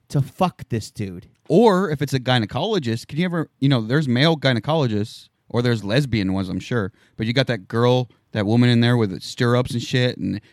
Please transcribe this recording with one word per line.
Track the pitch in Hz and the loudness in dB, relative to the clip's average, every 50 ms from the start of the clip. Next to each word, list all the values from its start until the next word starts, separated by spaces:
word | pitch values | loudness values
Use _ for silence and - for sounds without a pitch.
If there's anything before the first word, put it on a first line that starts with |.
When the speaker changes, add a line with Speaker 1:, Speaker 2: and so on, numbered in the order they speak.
| _ - | _ -4
Speaker 1:
to | - 147 | -2 -2
fuck | 135 139 - - 185 175 - - - - | -2 -2 -2 -2 -2 -2 -2 -6 -12 -6
this | 120 110 - - | -6 -6 -6 -8
dude." | _ - 107 95 90 90 - - _ _ _ - | _ -10 -10 -10 -10 -14 -18 -20 _ _ _ 2
Speaker 2:
Or | 143 180 240 220 185 180 196 156 | 4 6 6 6 6 4 2 0
if | 151 143 147 | -2 -2 -4
it's | 131 135 | -2 -2
a | 131 | -2
gynecologist, | 120 127 127 123 107 95 - 123 170 220 220 190 135 113 113 117 - | 0 0 0 0 0 -2 -4 -4 -4 -2 -2 -2 -2 -2 -4 -4 -6
can | - 156 143 | -8 -4 -2
you | 180 | -2
ever, | 185 170 170 151 - _ - | -2 -2 -4 -6 -6 _ 0
you | 135 139 | 2 2
know, | 139 120 | 2 2
there's | 110 107 131 156 156 127 | 0 0 0 0 0 2
male | 117 123 143 165 165 | 2 2 2 2 2
gynecologists, | 143 135 135 127 113 - 143 160 165 139 120 107 104 104 - - - - _ _ _ _ - | 2 0 0 0 0 -2 -2 -2 0 0 0 -2 -2 -4 -6 -10 -18 -20 _ _ _ _ -6
or | - 117 120 | -4 -2 0
there's | 123 117 110 98 | 0 0 0 -2
lesbian | 98 107 139 147 127 107 110 95 95 92 | 0 0 0 0 0 -2 -2 0 0 0
ones, | 95 95 92 | -2 -2 -4
I'm | 92 92 | -4 -8
sure. | - - 123 117 98 92 - _ _ _ _ | -6 -4 -4 -4 -4 -4 -8 _ _ _ _
But | - 110 113 | -6 -4 -2
you | 117 | 0
got | 135 127 | 0 0
that | - 120 98 92 - | 0 -2 -6 -6 -4
girl, | - 113 120 123 127 127 123 - _ _ _ _ - | -2 2 2 4 2 2 0 -4 _ _ _ _ -4
that | 110 101 | -2 0
woman | 101 113 120 123 123 | 2 4 4 4 4
in | 120 117 | 4 4
there | 120 120 123 120 | 4 4 2 2
with | 110 98 | 0 -2
the | 90 - | -4 -8
stirrups | - - - - 127 120 120 120 127 - | -12 -12 -4 -2 0 2 2 2 0 -2
and | 117 120 - | -4 -6 -6
shit, | - - 127 123 123 - - | -2 -2 0 0 0 -2 -4
and | - 98 95 104 _ _ | -6 -6 -6 -6 _ _